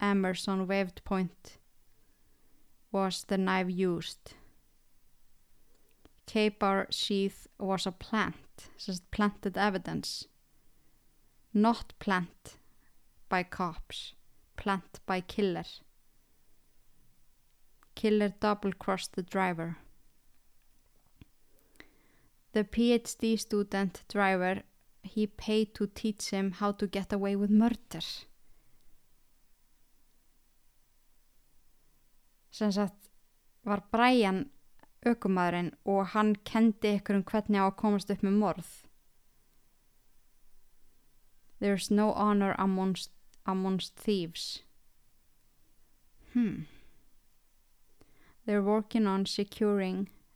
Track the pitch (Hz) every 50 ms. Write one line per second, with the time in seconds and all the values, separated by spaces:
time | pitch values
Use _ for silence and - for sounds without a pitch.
0 | 208 202 202 196 190 185 185 - - 202 190 190 190 180 190 196 196 180 - -
1 | - - 202 190 190 175 - - - - - - _ _ _ - - _ - _
2 | - _ - _ _ _ _ _ _ - - - - - - _ _ - - 196
3 | 190 190 180 - - - 202 190 185 185 185 190 185 180 185 180 190 180 170 165
4 | 156 - - - - - - - - - - - _ _ _ _ _ _ - -
5 | _ - - - - - - - _ _ - - - - - _ - - - _
6 | _ - _ - _ - - 220 214 214 208 - 214 196 196 196 190 - - -
7 | - - 208 196 196 196 - - - - _ - 202 190 190 180 - 190 185 -
8 | - - - 220 190 185 165 - - - - - - - - - - - 185 180
9 | - - - - 208 208 202 - - 202 180 190 196 208 190 190 175 - 160 151
10 | 147 - - - - - _ _ _ _ _ - _ - - _ _ - _ _
11 | _ _ _ _ _ _ _ _ - _ - 208 208 226 233 - - - - -
12 | - 208 190 185 175 - - - - - - - - - - - _ - - -
13 | - - _ - - - 190 180 175 - - - 185 170 160 - - - - -
14 | - - - - - - - - - _ - - - 208 196 185 - - - -
15 | - - 190 185 180 - - - 202 190 170 165 170 - - - - - _ _
16 | _ _ _ _ _ _ _ _ - _ - - _ _ _ - - _ - -
17 | - - - _ - - - _ _ _ _ _ - - - - _ _ - -
18 | - 214 214 214 208 202 190 - - 208 208 202 - 196 185 - - - 190 185
19 | - - - - 180 - - 190 190 185 175 165 165 170 165 - - - - -
20 | - - _ _ _ - - - _ _ - - _ _ - - _ _ _ _
21 | _ _ _ - - _ _ _ _ _ _ - _ _ _ - - - _ _
22 | _ _ _ _ _ _ _ _ _ _ - 214 208 208 - 226 233 240 240 233
23 | 233 - - - - 226 226 214 - - 214 208 202 202 - 196 196 185 - -
24 | - - - 208 202 190 190 185 180 185 190 196 - _ _ _ _ _ _ _
25 | - - - 214 214 208 - - - - 214 220 220 208 - - 208 202 - -
26 | - 220 208 - - - - 196 196 196 180 - 208 202 202 202 208 196 - 196
27 | 185 - 208 202 196 196 202 196 202 202 214 214 226 233 240 - - - - 160
28 | - - - - - - - _ - - - - _ - - - - - - -
29 | _ _ - _ _ _ _ _ _ _ - _ _ _ _ _ - _ _ _
30 | _ _ _ _ _ _ _ _ _ _ _ _ _ _ _ _ _ _ _ _
31 | _ _ - _ _ _ _ - _ _ _ - _ - _ - _ _ _ _
32 | _ - _ - _ _ _ _ _ _ - - 214 208 185 202 208 196 - -
33 | - - _ - _ _ _ _ _ _ _ _ - 202 208 202 - - - 226
34 | 240 247 254 247 214 190 190 190 - - - - - - - - - - - -
35 | - 240 233 233 - 196 190 185 175 175 175 175 175 165 - - - - 196 196
36 | 190 175 - 214 214 214 208 202 - - - 226 226 226 208 - - 208 208 202
37 | - - 202 196 185 - - 214 208 - 208 196 190 190 196 - - 214 208 202
38 | - - 202 - - 196 196 208 214 185 160 180 165 - - - - - - -
39 | _ _ _ _ _ _ _ _ _ _ _ _ _ _ _ _ _ _ _ _
40 | _ - - - - - _ - - - - - - - - - - - - -
41 | _ - _ - _ - _ - _ - - - 202 202 202 185 - - 208 208
42 | 214 214 - - 202 208 208 202 196 196 - - 190 196 190 185 190 190 185 -
43 | - - - - - - - - - - 190 190 185 190 190 185 - - - -
44 | - - 208 190 170 165 165 - - - - - - - - - - - _ _
45 | _ _ _ _ _ _ _ _ _ _ _ _ - _ - _ - _ - _
46 | _ - _ - - - - 247 240 202 - - 156 - - - - - - -
47 | _ - - - _ - _ _ _ _ _ _ _ _ _ _ - _ - -
48 | - _ - - - - - - - 220 208 208 196 202 214 220 214 - - 226
49 | 214 202 190 190 196 - - - 202 - - - 220 208 202 202 190 185 185 190
50 | 196 - - - _ _ _